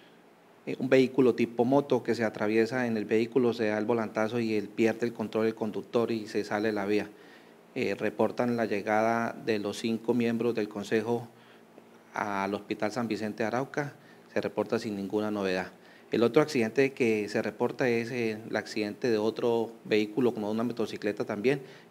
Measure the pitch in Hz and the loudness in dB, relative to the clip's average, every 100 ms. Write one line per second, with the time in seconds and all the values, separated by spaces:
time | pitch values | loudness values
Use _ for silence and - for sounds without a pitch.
0 | - - _ _ _ - - - 131 135 | -20 -20 _ _ _ -16 -10 -6 4 6
1 | 127 - 127 117 117 - 123 139 139 123 | 6 6 4 4 0 2 4 4 4 0
2 | 117 113 110 - 107 113 110 127 120 110 | 2 0 0 0 2 4 2 0 -2 -2
3 | 104 113 117 135 120 117 107 107 107 113 | 2 2 2 2 2 2 0 0 0 0
4 | 107 110 110 120 113 107 104 - 110 110 | 0 -2 0 0 0 0 -2 2 2 4
5 | 120 117 107 113 113 110 107 101 - 120 | -2 -2 -2 0 0 0 -4 -6 -2 0
6 | 113 113 101 107 95 107 110 104 98 104 | 0 -2 -4 -6 -2 -2 0 0 0 0
7 | 95 - - - - - - 135 107 101 | -2 -10 -20 -20 -20 -20 -12 -4 -4 -2
8 | 104 - 107 - 123 120 110 104 107 107 | -4 0 0 2 -2 0 -2 -2 0 2
9 | 113 117 117 - - 107 101 98 117 110 | 2 0 -2 -4 -2 -2 -2 -4 -4 -2
10 | - 120 117 117 120 113 104 101 101 113 | 0 0 0 0 0 -2 -4 -6 -2 -2
11 | 110 117 120 - - - - - - - | 0 -4 -6 -16 -20 -20 -20 -20 -20 -20
12 | - - 104 98 98 101 - 107 107 123 | -12 -6 -4 -2 -2 -4 -6 -4 -4 -2
13 | 117 101 107 101 110 120 135 - 143 - | -4 -4 -4 -4 -2 -2 -4 -6 -6 -10
14 | - - - 107 98 - 101 117 117 101 | -20 -20 -6 -4 -2 -2 -2 -2 -2 -6
15 | 98 104 107 104 95 92 90 - - - | -2 -2 -2 -2 0 -2 -4 -12 -20 -20
16 | - 110 117 151 147 131 110 139 135 135 | -4 2 4 4 2 2 0 2 0 2
17 | 117 107 101 113 107 104 120 117 131 117 | 2 2 0 -2 -4 -2 -4 0 0 0
18 | 117 127 113 107 113 110 104 113 104 101 | -2 -2 -2 -4 -4 -6 -4 -4 -4 -2
19 | 127 110 110 110 123 117 110 - - 107 | 0 2 0 0 0 2 0 -6 0 2
20 | 107 120 120 110 104 110 120 117 104 104 | 2 2 2 2 -2 -2 -2 -2 -4 -4
21 | 104 101 117 104 120 143 - - - | -6 -4 -4 0 0 0 -4 -18 -10